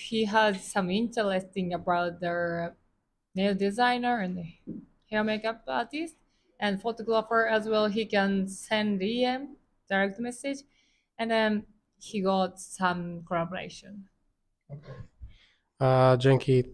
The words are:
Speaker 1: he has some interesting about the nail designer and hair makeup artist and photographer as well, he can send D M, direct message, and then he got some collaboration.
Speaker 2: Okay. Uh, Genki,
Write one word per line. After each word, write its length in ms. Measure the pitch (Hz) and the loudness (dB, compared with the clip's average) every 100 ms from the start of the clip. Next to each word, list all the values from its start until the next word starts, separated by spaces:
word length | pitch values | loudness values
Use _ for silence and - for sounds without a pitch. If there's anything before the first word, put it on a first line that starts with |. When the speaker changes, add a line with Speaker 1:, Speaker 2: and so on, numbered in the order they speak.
| - | -4
Speaker 1:
he 160 | 220 214 | 0 2
has 360 | 220 214 190 | 4 4 2
some 260 | - 208 180 | -4 -2 0
interesting 800 | 196 233 233 202 190 190 196 180 | 0 -2 0 0 0 -4 -6 -4
about 480 | 170 180 175 175 170 | -4 0 0 0 -4
the 540 | 175 175 170 170 170 - _ _ _ _ _ | -4 -2 -2 -2 -6 -10 _ _ _ _ _
nail 200 | 185 196 | -2 0
designer 640 | 190 196 208 247 247 240 240 | 2 0 2 2 2 0 -2
and 240 | 185 180 165 - - - - _ - | -2 -6 -10 -14 -14 -14 -16 _ -6
hair 140 | 214 | -2
makeup 400 | 214 214 220 226 - | 0 -2 -4 -6 -4
artist 480 | 254 240 294 330 - _ _ _ - | -4 -4 -6 -8 -12 _ _ _ -4
and 220 | 208 196 | -2 -2
photographer 680 | 233 226 220 220 220 226 226 | -4 -6 0 0 2 2 4
as 220 | 220 214 | 2 2
well, 180 | 214 214 | 2 2
he 180 | 208 | 0
can 440 | 214 202 196 196 190 | 0 2 2 2 -2
send 500 | 190 - 214 214 202 | -6 -2 0 0 0
D 260 | 196 240 | 0 0
M, 320 | 247 254 285 - _ _ - | 0 -2 -6 -16 _ _ -2
direct 300 | 196 196 196 | 0 0 -2
message, 460 | 240 247 277 277 - _ _ _ _ - | -8 -6 -6 -8 -12 _ _ _ _ -6
and 120 | 226 | 0
then 360 | 226 220 208 - _ _ _ | 2 2 0 -4 _ _ _
he 220 | - 208 | -8 -2
got 380 | 190 190 185 180 | 2 2 0 -4
some 640 | - - 185 175 175 170 - | -14 -2 -2 0 -6 -10 -4
collaboration. 800 | 175 175 180 175 - 196 202 196 _ _ _ _ _ - | -2 -2 -6 -10 -14 -18 -18 -18 _ _ _ _ _ -18
Speaker 2:
Okay. 200 | 143 139 131 - - - - _ _ _ - | -16 -16 -18 -18 -18 -18 -18 _ _ _ -2
Uh, 380 | 131 131 131 127 | 4 6 6 6
Genki, 500 | 131 131 - 131 127 | 6 4 4 2 2